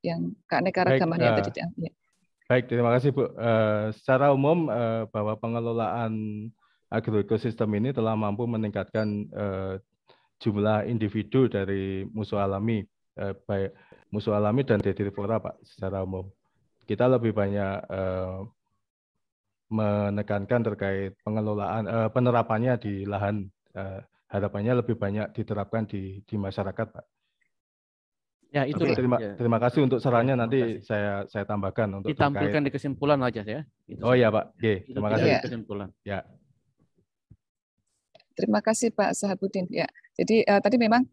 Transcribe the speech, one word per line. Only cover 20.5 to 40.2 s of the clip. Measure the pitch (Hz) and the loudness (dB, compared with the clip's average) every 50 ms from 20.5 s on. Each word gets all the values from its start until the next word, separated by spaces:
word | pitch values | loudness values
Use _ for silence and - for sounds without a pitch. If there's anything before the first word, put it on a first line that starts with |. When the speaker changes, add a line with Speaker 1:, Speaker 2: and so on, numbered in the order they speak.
| 123 120 117 | 0 2 2
Speaker 2:
terkait | 110 104 101 101 98 98 98 98 98 - _ | 0 -2 -2 -2 -2 -2 -2 -4 -6 -8 _
pengelolaan, | _ 107 107 110 107 107 104 104 101 85 98 113 107 | _ -4 -4 -2 -2 -2 -2 -4 -2 -2 -4 -4 -4
eh, | 87 110 113 110 110 | -2 0 0 0 2
penerapannya | - 127 123 123 120 117 113 - 110 107 120 127 123 107 | 2 2 2 4 4 2 2 2 0 0 2 0 0 -2
di | - 104 101 98 98 | -2 -6 -6 -4 -4
lahan, | 101 101 98 101 101 107 104 95 95 _ _ _ _ _ | -4 -4 -2 -2 -2 -2 -2 -6 -10 _ _ _ _ _
eh, | 95 95 95 95 98 - _ _ _ _ | -10 -10 -10 -10 -12 -14 _ _ _ _
harapannya | _ - 101 101 98 - 101 104 117 127 123 | _ -4 -4 -4 -2 -4 -4 -2 0 0 0
lebih | 113 - 113 | 2 0 -2
banyak | - 104 98 101 107 104 - | -2 -2 -4 -2 -4 -4 -6
diterapkan | - - 104 - 107 101 98 - - 113 110 | -6 -8 -6 -4 -4 -4 -4 -4 -4 -4 -4
di, | - - 101 95 95 95 101 - | -4 -6 -8 -8 -10 -12 -14 -12
di | _ 110 104 | _ -6 -4
masyarakat, | 98 98 95 - 98 95 95 - 113 - | -4 -4 -4 -4 -6 -6 -4 -6 -8 -8
Pak. | _ - - _ _ _ _ _ _ _ _ _ _ _ _ _ _ _ _ _ _ _ _ _ _ _ _ _ _ _ _ _ | _ -20 -20 _ _ _ _ _ _ _ _ _ _ _ _ _ _ _ _ _ _ _ _ _ _ _ _ _ _ _ _ _
Speaker 3:
Ya, | - 143 135 | -2 0 0
Speaker 2:
Oke, | 135 151 | 0 0
Speaker 3:
itulah. | - 170 143 - | 0 2 2 2
Speaker 2:
terima, | - 127 123 123 113 | 2 2 2 2 2
Speaker 3:
Ya. | 113 101 101 | 0 -4 -4
Speaker 2:
terima | - 117 117 117 110 | 0 2 2 4 4
kasih | 120 123 - 156 143 | 4 4 4 4 4
untuk | 131 139 117 | 4 2 2
Speaker 3:
Ya, | - 139 | 2 4
Speaker 2:
sarannya, | 120 117 120 135 135 | 4 4 4 4 2
Speaker 3:
terima | 123 | 2
Speaker 2:
nanti | 117 113 131 135 120 117 107 | 0 2 2 2 2 0 -2
Speaker 3:
kasih. | 101 | -6
Speaker 2:
saya, | 101 - 113 104 104 104 101 101 98 - | -4 -4 -2 -2 0 -2 -2 -4 -6 -6
saya | - 107 98 | -6 -6 -4
tambahkan | 98 104 101 98 95 - - 110 101 98 | -4 -4 -2 -2 -2 0 0 -2 -2 -2
untuk | 98 95 110 | -6 -6 -6
Speaker 3:
Ditampilkan | 139 - 147 143 143 - - - | 0 0 0 0 2 0 -2 0
Speaker 2:
terkait | - 151 143 | 0 0 0
Speaker 3:
di | 139 139 | 0 -4
kesimpulan | 135 - 143 131 104 143 143 147 139 | -4 -6 -6 -6 -2 2 2 2 2
aja | 127 123 117 117 104 | 2 -2 -2 -4 -6
ya. | 107 110 147 151 _ _ _ _ | -6 -8 -8 -10 _ _ _ _
Itu | - - - | -16 -12 -2
Speaker 2:
Oh, | 107 117 | 2 4
Speaker 3:
saja. | 127 | 6
Speaker 2:
iya, | 127 120 107 104 | 6 6 6 4
Pak. | 107 - - _ | 2 0 -2 _
Oke, | _ 113 110 104 | _ 0 0 0
Speaker 3:
Itu | 92 - - | 0 -4 -8
Speaker 2:
terima | - 104 104 | -6 -4 -2
Speaker 3:
tidak | 104 110 110 | 0 2 2
Speaker 2:
kasih. | 107 - | 4 4
Speaker 3:
di | 131 110 - | 4 2 0
kesimpulan. | 127 120 113 107 - 104 101 101 95 _ _ | -4 -8 -10 -10 -8 -8 -8 -8 -10 _ _
Speaker 2:
Ya. | _ 104 98 92 - - - _ _ _ _ _ _ _ _ _ _ _ _ _ _ _ _ _ _ _ - _ _ _ _ _ _ _ _ _ _ _ _ _ _ _ _ - _ _ _ | _ -6 -6 -6 -6 -10 -20 _ _ _ _ _ _ _ _ _ _ _ _ _ _ _ _ _ _ _ -20 _ _ _ _ _ _ _ _ _ _ _ _ _ _ _ _ -20 _ _ _
Speaker 1:
Terima | - - 220 208 208 - | -4 0 0 0 2 2
kasih, | 220 226 - 254 226 | 0 0 2 0 0
Pak | - - 202 - - | 0 0 0 0 0
Sahabudin. | - - 196 190 - 196 190 - 196 180 180 | -2 -2 -4 -2 -2 -4 -4 -4 -4 -4 -4
Ya, | - - 165 - _ - _ _ _ | -4 -4 -4 -4 _ -18 _ _ _
jadi, | - | -2